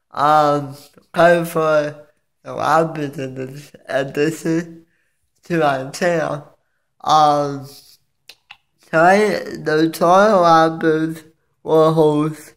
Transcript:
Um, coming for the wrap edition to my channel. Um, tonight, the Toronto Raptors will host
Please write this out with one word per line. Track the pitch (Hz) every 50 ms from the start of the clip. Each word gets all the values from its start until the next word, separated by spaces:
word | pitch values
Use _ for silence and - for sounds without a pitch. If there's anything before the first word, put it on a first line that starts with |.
| _ _
Um, | - - 139 151 151 151 151 147 143 143 139 135 135 - - _ _ _ _ _ -
coming | 175 165 175 175 175 170
for | 170 - 165 160 156 151 151 147 147 147 - - _ _ _ _ _ _ _ _
the | 135 127
wrap | 113 - 139 151 160 165 160 151 156 147 135 - - 135 131 131 131 131 131 143 147 - - - _ _
edition | - - 135 139 - - 147 147 160 156 - - 170 160 165 170 - - - - _ _ _ _ _ _ _ _ _ _ _ _
to | - 175 165
my | 156 143 135 131 131 143
channel. | 143 - 190 175 170 165 147 - 147 147 147 - _ _ _ _ _ _ _ _ _ _
Um, | - - 151 156 151 151 147 147 147 143 143 135 135 139 - - - _ _ _ _ _ _ _ _ - - _ _ - - - _ _ _ _ _ _
tonight, | - 160 165 180 190 208 214 208 170 - - - - - 156
the | 156 151 156 160 165 160
Toronto | - 180 170 180 190 202 220 214 185 170
Raptors | 170 165 160 160 165 165 165 165 160 156 160 160 160 160 - - _ _ _ _ _ _ _ -
will | 156 156 160 156 160 160
host | 165 156 151 151 147 151 156 151 - - - _